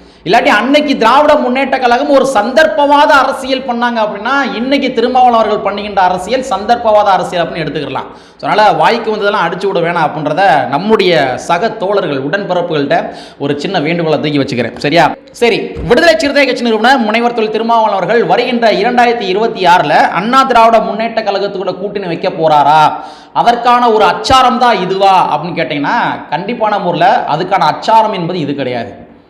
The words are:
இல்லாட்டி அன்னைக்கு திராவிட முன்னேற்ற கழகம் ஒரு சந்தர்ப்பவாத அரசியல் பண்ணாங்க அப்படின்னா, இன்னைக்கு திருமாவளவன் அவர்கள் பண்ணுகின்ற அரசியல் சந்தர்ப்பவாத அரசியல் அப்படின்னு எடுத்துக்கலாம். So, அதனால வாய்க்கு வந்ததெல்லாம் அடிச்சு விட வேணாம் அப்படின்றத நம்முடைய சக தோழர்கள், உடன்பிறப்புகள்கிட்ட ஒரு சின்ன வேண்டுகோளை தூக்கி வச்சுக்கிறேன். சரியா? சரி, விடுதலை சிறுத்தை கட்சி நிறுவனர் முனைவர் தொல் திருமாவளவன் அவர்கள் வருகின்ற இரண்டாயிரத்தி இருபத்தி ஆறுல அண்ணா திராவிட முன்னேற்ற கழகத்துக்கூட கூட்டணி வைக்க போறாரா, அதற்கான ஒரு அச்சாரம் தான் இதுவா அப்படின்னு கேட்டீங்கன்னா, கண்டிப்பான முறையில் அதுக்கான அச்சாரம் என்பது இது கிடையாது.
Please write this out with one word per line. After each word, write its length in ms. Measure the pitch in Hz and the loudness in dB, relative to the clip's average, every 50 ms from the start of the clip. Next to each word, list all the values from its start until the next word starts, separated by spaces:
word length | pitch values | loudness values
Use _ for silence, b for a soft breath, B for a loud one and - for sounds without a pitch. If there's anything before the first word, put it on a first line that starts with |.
| B B B B B | B B B B B
இல்லாட்டி 240 | 160 196 247 254 294 | 2 2 2 4 4
அன்னைக்கு 480 | 233 208 226 254 285 294 294 294 240 | 2 2 2 2 2 2 2 2 0
திராவிட 380 | 185 226 220 254 285 294 302 294 | 0 2 2 4 4 4 4 2
முன்னேற்ற 440 | 262 247 247 247 269 277 254 269 262 | 2 2 0 -2 -2 -2 -2 -2 0
கழகம் 300 | 254 240 240 247 285 302 | 0 2 0 0 2 2
ஒரு 180 | 277 269 247 - - | 2 2 2 2 0
சந்தர்ப்பவாத 760 | 208 208 233 262 311 320 311 - 294 285 285 285 285 294 302 | 0 0 0 2 2 2 2 2 0 2 2 4 4 4 4
அரசியல் 560 | 302 269 254 269 262 - - 262 269 262 262 | 4 4 2 2 -2 -4 -4 -4 -4 -4 -4
பண்ணாங்க 320 | 254 233 233 240 240 233 226 | -4 -4 -2 -2 -2 -2 -2
அப்படின்னா, 560 | 214 208 208 196 208 240 277 285 269 214 190 | -2 -2 -4 -6 -4 -4 -2 -2 -2 -2 -4
இன்னைக்கு 380 | 214 240 269 285 277 - - 254 | -4 -2 -2 0 0 0 -2 -2
திருமாவளவன் 460 | 226 233 254 254 254 254 247 233 226 | 0 0 0 2 4 4 4 4 4
அவர்கள் 280 | 220 208 214 202 - | 2 0 0 -2 -2
பண்ணுகின்ற 300 | 196 196 208 202 208 196 | -4 -6 -6 -8 -6 -2
அரசியல் 440 | 190 185 180 185 180 - 202 240 269 | 0 0 2 0 -2 -4 -4 -4 -4
சந்தர்ப்பவாத 640 | - - 196 190 208 226 240 240 233 220 214 208 208 | -2 -2 -6 -4 0 0 0 0 2 2 4 4 4
அரசியல் 380 | 202 190 180 175 175 180 175 170 | 4 2 0 0 -2 -4 -4 -4
அப்படின்னு 200 | - - 175 156 | -4 -4 -6 -6
எடுத்துக்கலாம். 440 | 147 143 160 139 131 131 123 120 120 B B B B B | -6 -6 -8 -8 -6 -8 -8 -10 -10 B B B B B
So, 120 | B - 143 | B -4 -2
அதனால 240 | 170 202 214 202 170 | 2 4 4 4 4
வாய்க்கு 380 | 151 160 185 233 233 226 220 | 4 2 2 2 0 -2 -4
வந்ததெல்லாம் 400 | 214 196 196 202 214 208 175 170 | -4 -2 -2 -2 0 0 -2 -2
அடிச்சு 160 | 185 175 202 | -4 -4 -4
விட 140 | 196 185 175 | -2 -2 0
வேணாம் 260 | 165 170 170 170 156 | -2 -2 0 0 -2
அப்படின்றத 600 | 147 - - 135 151 156 180 196 190 160 143 123 120 | -2 -2 -4 -4 -4 0 2 2 4 4 2 0 -2
நம்முடைய 640 | 139 151 190 214 220 208 202 180 170 156 139 127 123 | -4 -4 0 0 2 2 2 2 2 2 0 0 -2
சக 320 | 120 - - 170 175 226 220 | -4 -4 -4 -2 -2 -2 -4
தோழர்கள், 560 | - - 180 190 208 196 185 160 143 135 131 | -4 -4 -4 -2 -2 -2 -2 -2 -4 -4 -6
உடன்பிறப்புகள்கிட்ட 720 | 147 170 202 196 165 180 175 170 170 160 147 139 135 165 185 214 - B B B B B B | -4 -4 -4 -4 -4 -4 -4 -2 -2 -4 -4 -2 -2 -2 -2 -2 -4 B B B B B B
ஒரு 220 | 139 143 143 143 | -6 -4 -4 -4
சின்ன 180 | - 175 190 175 | -4 -4 -4 -4
வேண்டுகோளை 420 | 139 156 170 170 170 156 151 127 | -2 -2 -2 -2 -2 -2 -2 -2
தூக்கி 180 | 123 156 147 143 | -2 -2 -2 -2
வச்சுக்கிறேன். 380 | 135 - 123 117 117 113 - | -2 -2 -4 -4 -4 -6 -6
சரியா? 380 | - - 147 151 170 151 139 - - - - | -6 -4 0 2 2 2 2 0 -4 -16 -16
சரி, 280 | - - 240 233 196 175 - - - - - 165 | -8 -2 -2 0 0 -2 -4 -6 -10 -8 -2 0
விடுதலை 260 | 233 311 320 339 320 320 | 2 2 4 4 2 2
சிறுத்தை 280 | 320 285 277 285 277 | 0 0 0 0 0
கட்சி 160 | 254 240 - 233 | 0 0 -2 -2
நிறுவனர் 360 | 233 220 208 220 247 277 254 | -2 0 2 2 2 2 2
முனைவர் 340 | 226 208 214 233 240 240 233 | 2 0 0 0 0 -2 -2
தொல் 180 | 226 220 214 | -2 -4 -2
திருமாவளவன் 460 | 214 214 226 233 233 226 220 214 202 | -2 -2 -2 0 2 2 2 2 0
அவர்கள் 280 | 190 180 170 226 233 196 | -2 -2 0 0 0 2
வருகின்ற 480 | 160 180 226 254 254 247 233 233 220 - | 2 2 0 0 0 -2 0 2 2 2
இரண்டாயிரத்தி 480 | - - 247 240 240 240 240 233 233 | 2 2 2 4 4 2 2 2 0
இருபத்தி 440 | 208 190 185 208 226 220 - 190 180 | -2 -2 -2 -2 -2 -2 -2 0 2
ஆறுல 300 | 170 175 180 151 147 160 202 262 - | 4 4 4 4 2 2 2 2 2
அண்ணா 360 | - 165 196 226 247 269 269 | 0 -2 -2 0 2 2 2
திராவிட 360 | 262 240 226 226 226 226 220 | 4 4 4 4 6 4 2
முன்னேற்ற 420 | 196 196 202 214 226 226 226 226 220 | 2 0 -4 -4 -6 -6 -4 -6 -4
கழகத்துக்கூட 520 | 202 196 196 196 196 196 185 196 185 180 | -2 -2 -2 -2 -4 -6 -6 -6 -6 -6
கூட்டணி 320 | 185 190 208 170 208 196 | -6 -6 -8 -8 -6 -6
வைக்க 220 | 175 165 160 - 185 | -6 -6 -4 -4 -6
போறாரா, 540 | - 165 160 156 151 147 139 139 156 156 151 135 - - B B B B B B B | -4 0 0 2 4 4 4 4 4 4 4 2 2 -2 B B B B B B B
அதற்கான 580 | 147 - 240 240 233 233 247 240 240 240 233 | -2 0 2 0 0 2 2 2 2 2 2
ஒரு 140 | 214 214 202 | 2 2 2
அச்சாரம் 540 | 175 170 143 - - 262 262 254 247 233 233 | 2 0 0 0 2 2 4 4 2 2 2
தான் 220 | 254 240 226 185 | 2 2 2 0
இதுவா 360 | 180 180 190 190 196 196 190 180 151 | -2 -2 -2 2 2 4 4 4 2
அப்படின்னு 340 | - - 151 156 175 165 165 | 2 -2 -4 -4 -6 -6 -6
கேட்டீங்கன்னா, 400 | 165 - 156 143 143 170 220 240 190 151 123 - - - | -4 -4 -4 -4 -4 -2 -2 -2 -2 -4 -4 -6 -8 -8
கண்டிப்பான 480 | 156 156 190 208 240 226 214 214 208 185 | -8 -6 -6 -6 -6 -4 -2 -2 -2 -2
முறையில் 400 | 175 175 170 156 170 190 233 - - - | -2 -2 -2 2 2 2 2 2 0 -2
அதுக்கான 420 | 143 160 180 - 190 180 170 151 147 | -4 -4 -4 -2 -2 0 0 0 -2
அச்சாரம் 400 | - - 220 220 226 220 208 202 | -2 0 2 4 4 4 2 0
என்பது 260 | 185 165 165 180 185 | -4 -6 -6 -4 -6
இது 160 | 147 135 143 | -4 -4 -4
கிடையாது. 500 | 143 131 123 123 120 113 - - - - - - - _ _ | -4 -4 -6 -6 -6 -8 -10 -12 -18 -20 -20 -20 -20 _ _